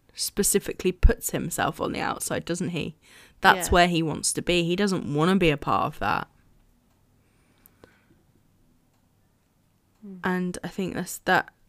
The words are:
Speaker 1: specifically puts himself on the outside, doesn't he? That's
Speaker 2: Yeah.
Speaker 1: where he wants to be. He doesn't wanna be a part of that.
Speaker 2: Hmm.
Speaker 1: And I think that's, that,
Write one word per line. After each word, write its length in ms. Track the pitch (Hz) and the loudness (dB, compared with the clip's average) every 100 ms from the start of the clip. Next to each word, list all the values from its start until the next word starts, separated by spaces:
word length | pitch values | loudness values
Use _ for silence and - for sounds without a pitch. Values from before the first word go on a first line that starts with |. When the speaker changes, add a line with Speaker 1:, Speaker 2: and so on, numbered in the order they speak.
| _ | _
Speaker 1:
specifically 760 | - - - 196 202 - - 185 | -10 -6 -2 0 0 -2 -4 -4
puts 380 | 180 190 - - | 6 6 4 -4
himself 500 | 147 165 - - - | -6 -4 -2 -2 -2
on 120 | - | -6
the 80 | - | -4
outside, 440 | - - - - | -4 -4 -6 -6
doesn't 260 | - 175 170 | -6 -6 -6
he? 260 | 170 - - _ - - _ | -6 -8 -12 _ -20 -20 _
That's 280 | 190 185 165 | 4 4 4
Speaker 2:
Yeah. 40 | |
Speaker 1:
where 160 | 180 175 | 4 4
he 140 | 170 | 2
wants 300 | 160 - - | -2 -2 -4
to 80 | - | -2
be. 220 | - 175 | 0 2
He 100 | 170 175 | 2 0
doesn't 380 | 202 185 - | 0 -2 -2
wanna 220 | 147 165 196 | 0 2 4
be 140 | 170 | 2
a 60 | 143 | 2
part 300 | - 95 120 | 0 0 -2
of 120 | - | -4
that. 280 | 101 - - _ _ _ _ _ _ _ _ _ _ _ _ _ - _ - _ _ _ _ _ _ _ _ _ _ _ _ _ _ _ _ _ _ _ _ _ | -4 -4 -6 _ _ _ _ _ _ _ _ _ _ _ _ _ -20 _ -20 _ _ _ _ _ _ _ _ _ _ _ _ _ _ _ _ _ _ _ _ _
Speaker 2:
Hmm. 140 | 208 185 | -18 -8
Speaker 1:
And 340 | 185 180 180 - | -4 -2 -4 -6
I 40 | 175 | -8
think 260 | - 185 | -6 -6
that's, 240 | - 180 - | -6 -8 -6
that, 340 | - 185 - - | 0 0 0 -8